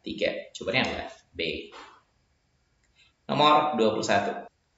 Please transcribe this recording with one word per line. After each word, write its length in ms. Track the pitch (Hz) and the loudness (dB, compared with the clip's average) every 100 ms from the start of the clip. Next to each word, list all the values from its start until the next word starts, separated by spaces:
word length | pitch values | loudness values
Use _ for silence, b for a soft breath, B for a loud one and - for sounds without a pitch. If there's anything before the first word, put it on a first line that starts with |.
tiga. 480 | - - 85 - - | -12 -4 -4 -4 -10
Jawabannya 320 | - 92 127 | -10 -4 -2
adalah 240 | 131 - - - _ | -2 -4 -10 -14 _
B. 400 | - 82 78 - - - - _ _ _ _ _ _ _ _ _ _ b _ | -8 -6 -6 -10 -18 -20 -20 _ _ _ _ _ _ _ _ _ _ b _
Nomor 560 | - 135 147 147 - 117 | -4 2 6 6 4 2
dua 160 | 110 107 | 2 2
puluh 80 | |
satu. 400 | - 101 101 - - _ _ | 2 2 0 -4 -10 _ _